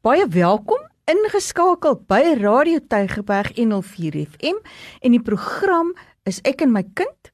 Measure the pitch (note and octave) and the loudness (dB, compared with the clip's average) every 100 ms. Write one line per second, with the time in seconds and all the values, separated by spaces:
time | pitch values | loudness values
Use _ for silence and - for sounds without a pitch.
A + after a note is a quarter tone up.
0 | A3+ D#4 F4 E3+ F3 G#3+ - B4 D#5 _ | 2 2 2 2 2 0 0 -4 -4 _
1 | - F4+ G#4+ G4+ - - F4+ F4 D#4+ A#3+ | -2 0 2 -2 -4 0 0 2 0 -2
2 | - G3 E4 C#4 G3+ A#3 D#4 E4 - G#3+ | 0 2 2 2 2 2 2 0 -2 -2
3 | G3 G#3 G3+ G3+ G3+ - A3+ G3+ F#3 - | -2 -6 -2 -2 -2 -2 0 0 -6 -8
4 | D#3+ D3+ D3 - D4 G#4 - - - - | -6 -6 -8 -6 -6 -6 -10 -20 -20 -4
5 | B3+ A#3+ - G#3+ - - G4 F4 E4+ F4+ | 2 2 2 -4 -4 -4 0 0 0 -6
6 | - _ - F#3 - C4 D4 G#3+ F#3 - | -18 _ -8 -4 -4 0 0 0 -2 -6
7 | A4 - - | -6 -8 -20